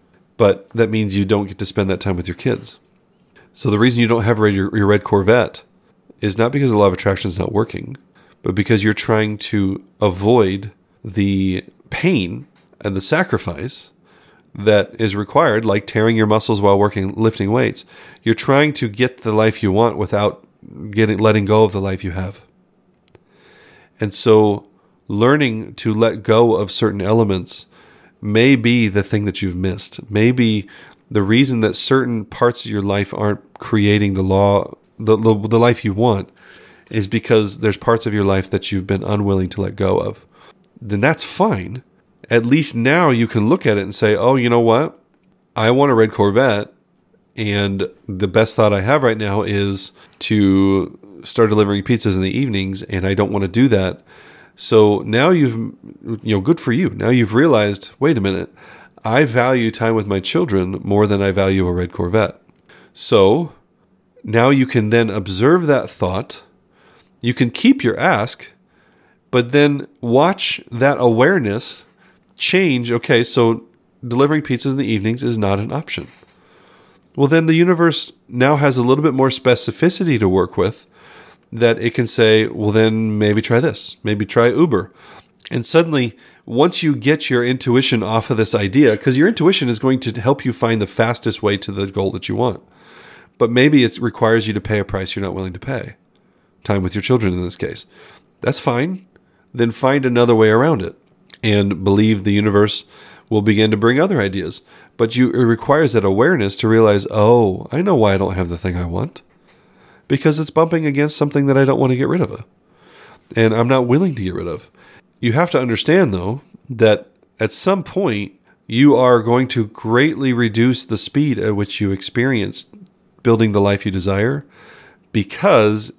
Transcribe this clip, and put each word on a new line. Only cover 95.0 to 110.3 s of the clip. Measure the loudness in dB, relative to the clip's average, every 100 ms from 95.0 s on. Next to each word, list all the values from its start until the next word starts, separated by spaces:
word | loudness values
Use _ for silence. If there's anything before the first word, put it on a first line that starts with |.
| -8 -8
you're |
not | -6
willing | -8 -10
to | -10
pay. | -10 -10 -10 -18 _ _ _ _ _ _
Time | -4 -2
with | -2
your | -4
children | -2 0 0
in | -4
this | -6 -8
case. | -10 -10 -18 _ -20 -20 _ -6
That's | -4 -4
fine. | -2 -2 -4 -6 _ _ _ _ _
Then | -2 -2
find | 0 0 0
another | 0 2 4
way | 4 4
around | 4 2 0
it | -4 -12 _ _ _ -6
and | 0 2 0 0
believe | 2 4 2 2
the | 0
universe | 0 2 2 2 -2 -12 -20 -20 -18 -4
will | -2
begin | 2 2 2
to | 2
bring | 2 2
other | 0 0
ideas. | -2 -4 -8 -10 _ -20 _ -4
But | -2
you, | 2 0
it | 2
requires | 2 0 0 2 2
that | 2
awareness | 2 2 2 2 -2 -2
to | 2
realize, | 4 4 2 0
"Oh, | 2 4 6 4 -2 -6
I | -4
know | 0
why | 2 2
I | 2
don't | 0
have | -2 -4
the | -4
thing | -6 -6
I |
want. | -6 -6 -6 -10 _ _ _ _ _ _ _ _ -4
Because | 0 0